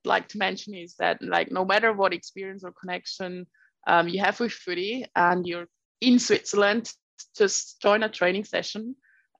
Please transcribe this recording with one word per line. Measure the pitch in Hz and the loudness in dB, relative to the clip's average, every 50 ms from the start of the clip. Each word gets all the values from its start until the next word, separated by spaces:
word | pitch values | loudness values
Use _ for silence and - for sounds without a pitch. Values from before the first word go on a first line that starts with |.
| _ | _
like | 190 196 190 190 - | 0 0 0 0 -2
to | - 208 | -4 -4
mention | 202 190 190 196 - 208 208 | -2 -2 -2 -4 -10 -12 -14
is | 185 170 175 - - | -14 -16 -16 -8 -2
that, | - - - - - | -2 0 0 -2 -4
like, | - 175 170 170 - - | -2 0 0 0 0 -2
no | 180 185 | -2 0
matter | 190 196 208 220 226 220 | 2 2 2 4 2 2
what | 202 196 190 175 | 2 2 0 0
experience | 170 - - - 190 196 190 190 196 185 | -2 -8 -14 -14 -14 -12 -12 -12 -14 -16
or | 180 175 | -16 -16
connection, | _ - 185 180 180 - - - - 196 180 180 180 180 - _ _ _ _ _ _ _ | _ -10 -10 -10 -10 -10 -12 -12 -10 -10 -10 -10 -12 -14 -16 _ _ _ _ _ _ _
um, | - 175 175 170 170 | 2 2 4 4 2
you | 170 190 | 0 0
have | 202 190 202 - | 0 -2 0 0
with | 240 220 - | -4 -4 -4
footy | - - - 180 175 185 202 233 262 233 - _ | -8 -8 -8 -6 -4 -4 -4 -6 -6 -8 -4 _
and | 175 175 175 180 180 180 | 2 2 4 2 2 -2
you're | 175 170 175 175 - _ _ _ _ _ _ | -4 -6 -8 -10 -14 _ _ _ _ _ _
in | - 254 247 247 | 4 6 6 6
Switzerland, | 233 - 214 - - - - 208 202 202 208 233 226 - - - _ _ _ - - - _ | 6 4 2 0 0 0 2 2 4 4 2 0 -2 -6 -12 -18 _ _ _ -20 -20 -20 _
just | - 214 196 - - - - - _ | 2 2 2 2 -2 -6 -8 -12 _
join | - 214 202 214 220 | 2 4 4 4 2
a | 214 | -2
training | 214 - 180 180 180 196 214 | -2 0 0 0 0 0 -4
session | - - 180 175 - - 208 220 233 262 - _ _ _ _ _ _ _ _ | -4 -4 -4 -4 -4 -8 -8 -10 -10 -12 -14 _ _ _ _ _ _ _ _